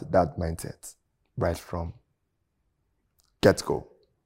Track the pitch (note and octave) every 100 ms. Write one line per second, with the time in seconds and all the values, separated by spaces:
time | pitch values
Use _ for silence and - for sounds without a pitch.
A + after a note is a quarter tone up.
0 | - F#2 E2+ - E2 E2 - - - -
1 | _ _ _ - F2 E2 - F2 E2 -
2 | _ _ _ _ _ _ _ _ _ _
3 | _ _ _ - G#2 F2 - C#2 - -
4 | _ _